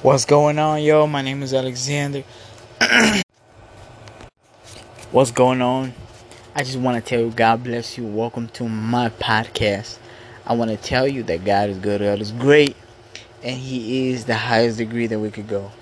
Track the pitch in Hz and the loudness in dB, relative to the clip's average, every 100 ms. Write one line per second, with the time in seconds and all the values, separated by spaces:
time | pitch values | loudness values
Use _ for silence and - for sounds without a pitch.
0 | 131 135 - 147 147 151 156 151 151 151 | 4 4 4 4 4 2 0 2 4 4
1 | 151 143 135 139 135 131 131 123 131 147 | 4 0 -4 -6 -2 -2 -2 -6 -4 -4
2 | 143 143 - - - - - - - 233 | -4 -6 -10 -20 -20 -20 -20 -4 2 4
3 | 220 208 - _ _ - - - - - | 4 2 -4 _ _ -20 -20 -20 -20 -20
4 | - - - _ _ _ - - - - | -20 -20 -20 _ _ _ -20 -20 -20 -20
5 | - 127 131 120 127 127 123 131 131 123 | 0 2 2 4 4 4 0 0 -4 -10
6 | - - - - - 147 127 131 127 120 | -20 -20 -20 -20 -12 -8 -6 -2 -2 -2
7 | - 120 117 113 113 113 123 117 117 - | -2 -2 -2 2 2 2 -2 -6 -6 -10
8 | 113 104 117 123 117 - 117 110 110 120 | -6 -4 -4 -6 -10 -6 -6 -4 -2 0
9 | 117 - - 110 117 - 107 101 110 - | 0 -4 0 0 0 -2 -2 -2 -6 -16
10 | - - - - - 117 113 107 - 127 | -20 -20 -20 -16 -4 -2 0 -4 -2 0
11 | 135 135 110 85 95 101 104 95 101 101 | 0 -2 -4 -2 2 2 0 -2 -4 0
12 | 101 101 104 117 135 151 143 - - - | 0 -2 -4 -2 6 6 6 0 -20 -20
13 | - - - - 120 127 131 127 110 131 | -20 -20 -20 -14 -10 -10 -8 -6 -4 -2
14 | 131 127 113 113 117 113 117 110 113 117 | -2 -2 -2 -2 2 2 2 0 -4 -2
15 | 117 110 107 107 101 101 98 - | -2 -2 -4 -8 -6 -6 -6 -16